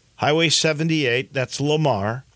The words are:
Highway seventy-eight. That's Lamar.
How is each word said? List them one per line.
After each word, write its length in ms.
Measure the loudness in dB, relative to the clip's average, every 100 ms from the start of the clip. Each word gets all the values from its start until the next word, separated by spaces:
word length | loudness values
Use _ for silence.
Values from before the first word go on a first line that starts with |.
| _ _
Highway 320 | 0 2 2
seventy-eight. 840 | 2 0 0 0 0 2 0 -2
That's 280 | -6 -6 -4
Lamar. 640 | -2 0 2 0 -2 -6 -10